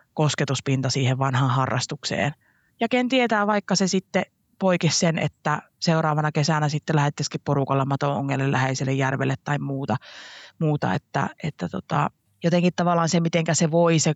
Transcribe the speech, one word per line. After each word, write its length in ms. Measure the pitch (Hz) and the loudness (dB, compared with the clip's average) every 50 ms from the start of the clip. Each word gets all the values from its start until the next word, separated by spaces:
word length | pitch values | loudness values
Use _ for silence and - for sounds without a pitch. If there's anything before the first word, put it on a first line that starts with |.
| _ _ - | _ _ -2
kosketuspinta 760 | - 156 143 - - 147 139 139 - - 139 135 131 131 131 | 0 0 0 0 0 -2 -2 -2 -2 -2 -2 0 0 0 -2
siihen 280 | 120 139 135 123 131 127 | 0 0 0 0 0 0
vanhaan 320 | 135 135 127 123 135 131 | 0 0 0 2 2 2
harrastukseen. 840 | 123 139 131 - 113 123 - - 156 - - - - - 98 139 151 _ _ _ _ _ _ _ _ - | 2 0 0 0 -2 -2 -4 -4 -8 -8 -8 -6 -2 -2 -2 -2 -4 _ _ _ _ _ _ _ _ -4
Ja 80 | 233 226 | -4 0
ken 200 | - 247 254 240 | 0 0 0 2
tietää, 380 | 262 262 247 233 233 208 208 202 | 2 2 2 2 2 2 2 2
vaikka 280 | 214 208 - - 196 | 0 0 0 0 0
se 120 | - 196 180 | 0 2 2
sitten 360 | - 190 - _ - 185 - - _ _ _ _ _ - | 0 -2 -2 _ -2 -2 -2 -4 _ _ _ _ _ -2
poikisi 400 | - 190 180 175 - 160 - - | 0 2 2 2 2 0 0 2
sen, 180 | - 170 160 - | 2 0 0 0
että 420 | - 151 - _ - 156 147 - - _ _ - | -2 -4 -4 _ -4 -4 -4 -4 -6 _ _ -6
seuraavana 520 | - 175 165 160 160 156 151 151 151 151 | 0 0 2 2 2 2 0 0 0 0
kesänä 380 | 147 156 143 - 160 151 151 143 | 0 0 0 2 2 2 0 0
sitten 260 | 147 147 - - 160 | -2 -2 -2 0 2
lähettäisikin 460 | 151 143 147 - - 147 - - 156 - | 2 2 2 0 -2 -6 -6 -6 -6 -4
porukalla 400 | - 143 143 135 - 135 139 135 | -2 -2 0 0 0 0 0 0
mato-ongelle 640 | 135 139 139 - 143 143 143 139 139 135 131 135 135 | 0 -2 -2 -2 -2 -2 -2 -2 -2 -2 -2 -2 -2
läheiselle 420 | 135 127 131 131 131 131 135 131 135 | 0 0 0 -2 -2 -4 -2 -2 -2
järvelle 420 | 135 135 131 135 131 131 135 135 - - | 0 0 -2 -2 -2 -2 -2 -2 -4 -4
tai 160 | - 147 143 | -4 -4 -4
muuta, 360 | 139 139 139 135 135 - 110 - - - - - - - - - - - - - | -4 -4 -6 -4 -4 -4 -4 -4 -6 -10 -20 -20 -20 -20 -20 -20 -20 -14 -6 -2
muuta, 340 | 165 151 147 147 - - 185 | 0 0 0 0 0 -2 -2
että, 340 | - - _ - 143 - - - - - | -2 -4 _ -4 -4 -4 -4 -6 -8 -8
että 260 | 156 - - 175 170 | -8 -8 -6 -8 -8
tota, 400 | - - - - 165 147 147 - - _ _ _ _ _ - | -8 -8 -8 -4 -2 0 0 -2 -4 _ _ _ _ _ -2
jotenkin 280 | 170 170 175 170 180 - | 0 2 4 2 2 2
tavallaan 340 | - 175 175 175 170 165 160 | 2 0 2 2 2 2 2
se, 100 | - 170 | 2 2
mitenkä 340 | 170 165 - 170 165 170 156 | 2 2 0 0 0 0 0
se 180 | - 180 156 | 2 2 2
voi 280 | 151 170 175 170 165 156 | 4 4 4 4 4 4
se 140 | - 165 151 | 2 0 -2